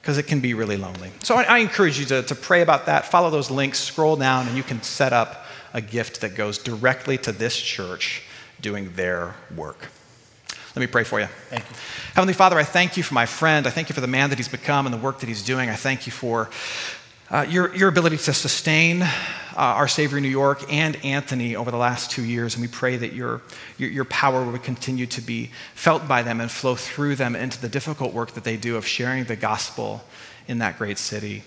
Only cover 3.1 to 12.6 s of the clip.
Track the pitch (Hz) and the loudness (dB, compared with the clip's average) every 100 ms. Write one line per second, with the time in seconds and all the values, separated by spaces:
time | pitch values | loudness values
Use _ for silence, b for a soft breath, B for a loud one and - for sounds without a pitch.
3.1 | 175 170 151 131 135 139 - - - 156 | 4 4 2 0 0 0 -2 -4 2 4
4.1 | 151 131 131 127 127 131 120 - - 135 | 4 4 2 0 -2 -4 -6 -6 0 4
5.1 | 120 113 - B B B 120 104 117 110 | 4 2 -4 B B B -8 -4 -4 -4
6.1 | - 107 98 104 104 - 113 127 127 - | -4 -6 -4 -4 -4 -6 2 2 2 -2
7.1 | 135 - 101 117 - - - 92 90 - | -2 -2 -2 -2 -2 -4 -6 -8 -6 -6
8.1 | - B B B - 104 101 95 87 90 | -6 B B B -10 -6 -6 -6 -2 0
9.1 | 87 85 - - 82 76 - - - - | 0 -4 -10 -14 -10 -10 -12 -18 -20 -20
10.1 | - - _ - B B - 123 123 110 | -20 -20 _ -16 B B -4 2 2 2
11.1 | 110 101 - - 123 - B B B B | 0 -2 -6 -10 -10 -10 B B B B
12.1 | - 190 180 185 170 | 2 4 6 6 6